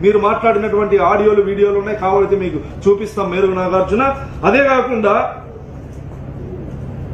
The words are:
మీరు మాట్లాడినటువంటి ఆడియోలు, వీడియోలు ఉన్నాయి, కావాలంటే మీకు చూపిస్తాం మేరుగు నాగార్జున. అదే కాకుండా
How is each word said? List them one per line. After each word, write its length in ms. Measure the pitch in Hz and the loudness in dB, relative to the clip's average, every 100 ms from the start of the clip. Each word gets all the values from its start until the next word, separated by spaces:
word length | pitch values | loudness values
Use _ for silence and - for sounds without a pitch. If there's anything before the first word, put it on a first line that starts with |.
మీరు 160 | 185 208 | 2 4
మాట్లాడినటువంటి 800 | 202 220 226 208 214 202 202 196 | 2 2 2 2 0 0 2 4
ఆడియోలు, 440 | 180 208 214 208 | 4 4 4 4
వీడియోలు 360 | 196 196 202 202 | 2 2 2 2
ఉన్నాయి, 200 | 208 190 | -2 -2
కావాలంటే 380 | 185 196 185 196 | 0 2 2 0
మీకు 200 | 180 151 | -2 -6
చూపిస్తాం 720 | - - 196 202 214 208 185 | -8 -2 2 2 0 -4 -4
మేరుగు 240 | 180 190 | 0 0
నాగార్జున. 600 | 185 185 185 185 208 269 - - - | 0 0 0 2 2 0 -2 -8 -2
అదే 200 | 175 254 | 2 4
కాకుండా 680 | 277 262 262 226 208 220 - - - - - - - - - - - - - - - - - - - | 4 2 0 0 2 2 -2 -8 -14 -16 -16 -16 -16 -16 -14 -14 -14 -12 -12 -12 -12 -12 -12 -12 -12